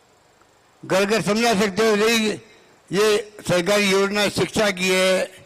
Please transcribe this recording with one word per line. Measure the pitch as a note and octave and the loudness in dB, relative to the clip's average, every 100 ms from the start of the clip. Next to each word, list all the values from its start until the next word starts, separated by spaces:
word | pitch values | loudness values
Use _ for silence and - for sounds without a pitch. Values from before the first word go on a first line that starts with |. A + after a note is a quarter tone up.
| _ _ _ _ _ _ _ _ | _ _ _ _ _ _ _ _
घर | - F#3 | -2 0
घर | G3 G#3+ | 0 0
समझा | F#3 G#3+ A#3 G3 | 0 0 0 0
सकते | G#3+ F#3 A3 | 0 0 0
हो, | G#3 | 2
ये, | A3 A#3 G#3+ E3 - - - _ - | 2 0 -2 -4 -12 -20 -20 _ -6
ये | F3 G#3+ G#3 A#3 - - | 0 2 0 -4 -10 -2
सरकारी | F3 F3+ G#3 G3+ | 0 2 2 2
योजना | F#3+ G3 G#3 G3+ | 2 0 0 -2
शिक्षा | - F#3 A3+ G#3 | -2 -4 0 -2
की | F3+ F#3 | 0 0
है, | F#3 F#3 F#3 F#3 - | 2 2 0 -2 -10